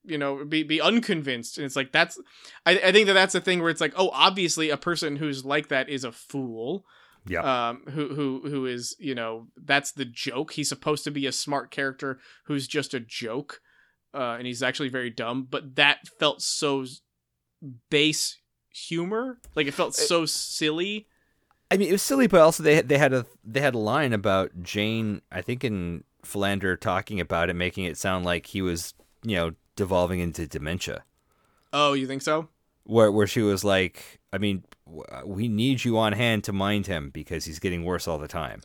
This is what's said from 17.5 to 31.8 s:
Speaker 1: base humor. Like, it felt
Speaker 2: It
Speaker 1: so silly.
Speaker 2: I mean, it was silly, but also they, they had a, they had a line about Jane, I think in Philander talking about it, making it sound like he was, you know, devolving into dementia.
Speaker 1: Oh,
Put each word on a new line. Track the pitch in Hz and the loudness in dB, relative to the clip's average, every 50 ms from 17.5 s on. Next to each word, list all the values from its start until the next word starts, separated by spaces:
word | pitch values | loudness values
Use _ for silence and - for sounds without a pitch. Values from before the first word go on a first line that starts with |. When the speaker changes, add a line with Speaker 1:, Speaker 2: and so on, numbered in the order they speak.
| _ _ 160 139 123 117 _ _ | _ _ -18 -18 -18 -18 _ _
Speaker 1:
base | 156 143 151 156 147 - - - - - _ _ _ _ _ _ | 4 4 4 4 2 0 -4 -6 -6 -12 _ _ _ _ _ _
humor. | _ - - - 165 165 175 190 214 226 254 262 247 - - - - | _ -16 -10 -6 -4 -4 -2 -2 -2 -4 -4 -6 -8 -12 -18 -6 -2
Like, | 156 147 | -2 -2
it | 139 139 | -2 0
felt | - 170 117 - - | 0 -2 0 0 -2
Speaker 2:
It | |
Speaker 1:
so | 156 147 175 170 160 | 0 2 2 2 0
silly. | 151 - - - - - - 160 151 151 165 180 202 208 214 214 _ _ _ _ _ _ _ _ _ _ _ _ _ | 0 -2 -4 -6 -6 -4 -2 -2 0 0 -2 -4 -4 -6 -8 -10 _ _ _ _ _ _ _ _ _ _ _ _ _
Speaker 2:
I | 180 196 | 0 2
mean, | 202 156 | 2 2
it | |
was | 185 202 | 2 0
silly, | - - 269 269 254 | 0 0 2 4 4
but | 202 - 170 | 6 8 8
also | 156 160 160 - | 8 8 6 4
they, | 156 156 147 165 | 4 6 6 6
they | - 123 147 139 | 6 4 4 4
had | 151 135 131 | 6 4 4
a, | 127 117 - - _ | 2 -2 -4 -12 _
they | _ 107 110 135 | _ -6 -2 0
had | 147 135 123 | 0 2 2
a | 113 | 2
line | 107 104 123 151 151 131 | 0 0 2 2 2 2
about | 113 104 98 104 95 95 95 - - 87 | 0 2 2 2 4 4 2 0 -4 -10
Jane, | 87 - - 101 104 110 113 113 113 107 101 - - _ | -12 -6 -2 -2 0 0 0 0 -2 -2 -4 -4 -8 _
I | - 92 | -10 -8
think | - - 123 123 135 | -6 -6 -4 -2 -2
in | 120 107 95 87 85 85 80 - _ _ _ | -2 -2 -2 -4 -4 -6 -8 -12 _ _ _
Philander | - - - 101 98 98 98 98 92 95 90 | -18 -8 -4 -2 0 0 0 0 0 0 -2
talking | - - 104 90 95 98 - 107 92 | 0 0 -2 -2 -2 -2 -4 -4 -4
about | 87 - 95 82 85 87 | -2 -2 0 0 0 0
it, | 90 | 0
making | 87 90 90 - - 92 | -2 -2 -2 -2 -4 -6
it | 85 76 | -6 -6
sound | - - 98 92 92 90 | -4 -2 -2 -2 0 0
like | 90 87 82 - | 0 -2 -2 -4
he | - - 98 | -6 -4 -2
was, | 95 90 85 85 - - - _ _ _ _ _ - | -2 -2 -2 -4 -6 -10 -14 _ _ _ _ _ -6
you | 113 104 | -4 -2
know, | 87 85 82 82 - _ _ _ | 0 -2 -2 -4 -8 _ _ _
devolving | - 101 90 95 90 90 85 92 90 | -6 -2 2 2 2 2 2 2 0
into | 87 85 78 - 82 | -2 -2 -4 -6 -8
dementia. | 73 - 73 71 76 87 92 - - - - - _ _ _ _ _ _ _ _ _ _ _ _ _ | -8 -8 -8 -6 -6 -6 -6 -6 -8 -8 -10 -14 _ _ _ _ _ _ _ _ _ _ _ _ _
Speaker 1:
Oh, | - 143 | 0 2